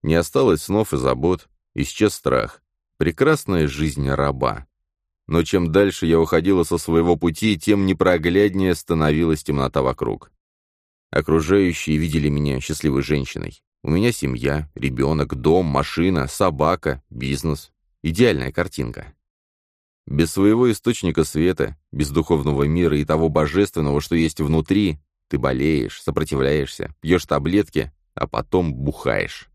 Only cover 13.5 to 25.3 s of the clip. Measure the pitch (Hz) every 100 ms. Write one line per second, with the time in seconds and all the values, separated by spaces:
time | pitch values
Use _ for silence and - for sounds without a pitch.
13.5 | - _ _ - 80 117 113 69 64 67
14.5 | 73 76 - 69 62 67 78 71 69 71
15.5 | 87 87 69 71 - 87 87 67 - 95
16.5 | 71 76 90 80 69 _ 58 65 69 82
17.5 | 71 - _ _ _ 78 82 120 78 64
18.5 | 76 85 - 60 - - _ _ _ _
19.5 | _ _ _ _ _ - 71 82 - 101
20.5 | 110 123 110 - 120 90 80 78 76 85
21.5 | 90 60 - _ - 71 71 78 80 71
22.5 | 69 71 82 85 73 73 76 82 78 76
23.5 | 82 101 - 73 71 - 85 80 - 73
24.5 | 80 76 95 101 76 _ _ _